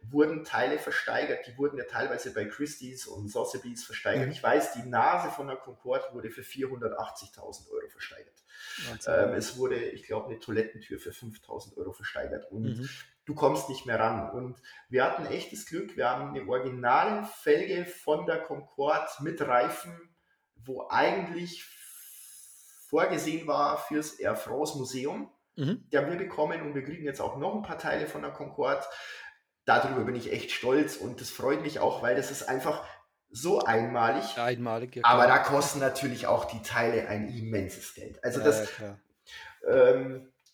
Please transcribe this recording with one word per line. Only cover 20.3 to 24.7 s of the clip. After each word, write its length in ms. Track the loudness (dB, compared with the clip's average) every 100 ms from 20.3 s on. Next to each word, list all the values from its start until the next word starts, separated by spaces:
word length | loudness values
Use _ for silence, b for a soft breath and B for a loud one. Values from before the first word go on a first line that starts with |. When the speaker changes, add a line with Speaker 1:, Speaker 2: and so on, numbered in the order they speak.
| _ _ _
Speaker 1:
wo 320 | -10 -10 0
eigentlich 760 | 4 4 2 -4 -6 -8 -10 -16 -18 -18 -18 -18 -18 -18 -20 -20 -20 -20 -20 -2
vorgesehen 600 | 2 2 2 -2 -4 0
war 300 | 2 2 0
fürs 360 | -2 -4 -4
Air 220 | -4 -2 -2
France 420 | -4 -2 -2